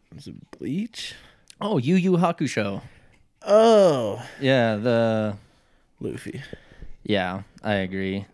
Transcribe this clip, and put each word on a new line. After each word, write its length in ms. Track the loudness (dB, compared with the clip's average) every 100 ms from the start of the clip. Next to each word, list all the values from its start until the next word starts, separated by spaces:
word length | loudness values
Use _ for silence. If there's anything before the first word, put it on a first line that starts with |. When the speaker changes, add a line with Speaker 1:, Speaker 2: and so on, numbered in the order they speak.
| _ -20
Speaker 1:
is 100 | -18
it 240 | -18 -20 -12
Bleach? 560 | -8 -6 -6 -10 -14 -16 -20 _ _ -10
Speaker 2:
Oh, 160 | -4 -2
Yu 160 | 2 2
Yu 160 | 2
Hakusho. 680 | 2 2 0 -4 -2 -4 -6 -12 -20 _ _ _ _ 2
Speaker 1:
Oh. 800 | 6 8 8 6 4 0 -6 -10 -4
Speaker 2:
Yeah, 360 | 2 4 2 0
the 600 | 0 2 2 0 -2 -6 -14 _ _ _ _ -12
Speaker 1:
Luffy. 420 | -10 -10 -12 -14 -14 -18 -20 -18 -16 -12
Speaker 2:
Yeah, 380 | -4 -2 -2 -6 -12 -10
I 120 | -4
agree. 520 | -2 -2 -4 -4 -6 -8